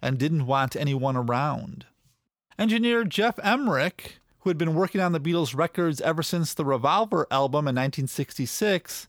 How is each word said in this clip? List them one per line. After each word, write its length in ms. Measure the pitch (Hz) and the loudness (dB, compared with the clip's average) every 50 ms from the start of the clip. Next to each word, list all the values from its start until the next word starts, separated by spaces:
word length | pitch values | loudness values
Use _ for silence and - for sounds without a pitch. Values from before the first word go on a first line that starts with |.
| - | -4
and 160 | 127 131 127 | -2 -2 0
didn't 280 | 131 156 165 156 135 | 0 0 2 0 0
want 300 | 123 135 139 135 127 - | 0 2 0 0 0 -2
anyone 400 | - 147 143 139 135 127 135 131 | -2 -2 0 0 0 0 0 0
around. 720 | 127 123 117 120 123 139 151 135 117 - - - - - - _ _ _ _ _ _ _ _ _ _ _ _ - - | 0 0 0 0 0 0 0 -2 -4 -8 -10 -12 -14 -16 -20 _ _ _ _ _ _ _ _ _ _ _ _ -4 -2
Engineer 460 | 214 226 220 233 226 240 240 233 233 | 0 2 2 2 2 2 2 2 0
Jeff 340 | 190 - 190 208 240 226 - - | 0 0 0 0 0 0 0 0
Emerick, 720 | 202 220 262 - 233 165 131 139 175 - - - - - - _ _ _ _ | 0 2 2 2 2 2 2 0 0 -4 -6 -16 -18 -18 -20 _ _ _ _
who 80 | - 190 | -2 -2
had 60 | 175 | 0
been 180 | 151 170 165 160 | 0 0 0 2
working 280 | 160 190 180 - 196 185 | 2 2 2 0 0 0
on 100 | 175 170 | 2 0
the 80 | 160 | 0
Beatles 340 | 139 165 170 170 165 123 120 | 0 0 0 2 0 0 0
records 460 | 127 165 170 - - 175 165 151 127 | 0 0 0 0 0 0 0 0 0
ever 220 | - - 160 156 156 | 0 0 0 0 -2
since 320 | - - 175 165 147 - | -2 0 0 0 -2 -2
the 100 | - 160 | -2 0
Revolver 600 | 139 139 123 113 139 165 202 226 214 - 170 147 - | 0 0 2 2 2 2 2 2 2 0 0 0 2
album 380 | - 135 139 135 131 147 151 139 | 2 0 2 2 2 0 0 0
in 60 | 127 | 0
nineteen 320 | 127 131 139 - - 135 | 0 0 -2 -2 -4 -6
sixty-six 1000 | 131 - - 143 - - - 135 117 - - 214 214 196 175 - - - - - | -6 -4 -4 -6 -6 -4 -6 -6 -4 -4 -2 0 0 0 0 -2 -6 -12 -12 -12